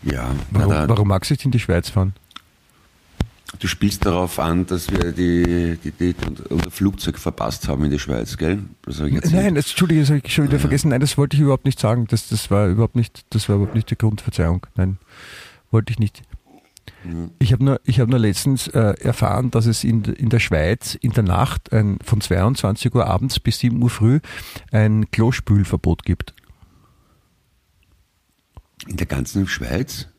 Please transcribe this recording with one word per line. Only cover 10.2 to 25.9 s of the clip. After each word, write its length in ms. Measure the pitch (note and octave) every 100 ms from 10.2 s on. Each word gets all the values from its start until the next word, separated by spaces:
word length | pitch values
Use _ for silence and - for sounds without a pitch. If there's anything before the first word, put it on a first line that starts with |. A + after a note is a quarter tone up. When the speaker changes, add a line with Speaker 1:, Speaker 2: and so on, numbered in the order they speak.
| -
Speaker 2:
ich 80 |
schon 120 | - C#3+
wieder 100 | C#3
Speaker 1:
Ja. 40 |
Speaker 2:
vergessen. 300 | C#3+ C#3 D#3
Nein, 100 | B2+
das 160 | C#3+ -
wollte 200 | C#3+ C#3+
ich 40 |
überhaupt 200 | D3 C3 C#3
nicht 140 | -
sagen. 280 | G#2+ A#2+ A2+
Das, 200 | A#2 -
das 200 | A2+ -
war 160 | G2+ G#2
überhaupt 280 | G2 A2+ B2
nicht, 280 | A2+ - _
das 180 | A2 -
war 80 | G2+
überhaupt 180 | G#2 A2+
nicht 140 | -
der 60 | -
Grund. 240 | A2 G#2+
Verzeihung. 440 | - - E2 F2+ - -
Nein, 220 | F#2 F#2+ _ - - - - - _
wollte 220 | A2+ G#2+
ich 60 | A2+
nicht. 240 | G#2+ - - - _ - _ _ - - F2
Speaker 1:
Mhm. 240 | E2+ E2+ -
Speaker 2:
Ich 140 | A#2+
hab 60 | A#2+
nur, 180 | C3+ C3+ -
ich 140 | B2+
hab 100 | A#2
nur 100 | B2+
letztens, 480 | A2 F#2+ - C3+ -
äh, 260 | - G#2+ -
erfahren, 520 | - A#2+ G#2+ G2 B2
dass 160 | A#2 A2+
es 160 | A2
in, 200 | - A2+
in 260 | G#2 - A#2+
der 100 | A2+
Schweiz 560 | - D#2+ D#2 A2+ - -
in 160 | A#2+
der 120 | A2
Nacht 480 | G2+ F2+ C3 - -
ein, 280 | A2+ G#2 -
von 160 | - G#2+
zweiundzwanzig 720 | - F2+ G2 C3+ G2+ G#2 B2 B2
Uhr 100 | -
abends 340 | F#2 B2+ -
bis 200 | - -
sieben 220 | B2 A#2+
Uhr 80 | A#2+
früh 280 | - G#2+ C#3 - - - - -
ein 380 | G#2+ G#2+ G#2+ G#2+
Klospülverbot 920 | - A2+ C3+ - G2+ F2+ G2 -